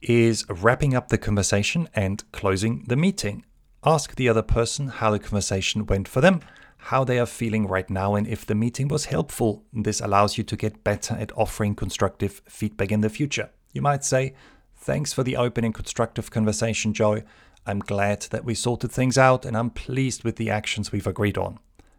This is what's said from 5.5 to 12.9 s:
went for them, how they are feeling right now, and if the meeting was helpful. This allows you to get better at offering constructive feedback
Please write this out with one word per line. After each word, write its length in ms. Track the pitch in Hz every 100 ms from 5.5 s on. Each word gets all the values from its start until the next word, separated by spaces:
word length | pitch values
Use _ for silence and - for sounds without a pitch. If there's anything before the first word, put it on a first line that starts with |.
| 98 - 110
went 240 | 107 98 98
for 140 | -
them, 180 | 160 180 - - - _
how 260 | - 127
they 140 | 131 123
are 80 | 120
feeling 400 | - 117 107 101
right 240 | 95 92
now, 240 | 95 98
and 120 | 104 107
if 200 | 107 -
the 80 |
meeting 340 | 107 117 - 139
was 180 | 151 -
helpful. 600 | - 165 - 117 101 -
This 260 | 113 104 104
allows 380 | 104 101 101 -
you 60 |
to 120 | 110 104
get 280 | 107 -
better 300 | - 104 - -
at 200 | 110 -
offering 380 | 107 - 104
constructive 680 | 101 98 - 98 - 101 - -
feedback 440 | - 107 - 101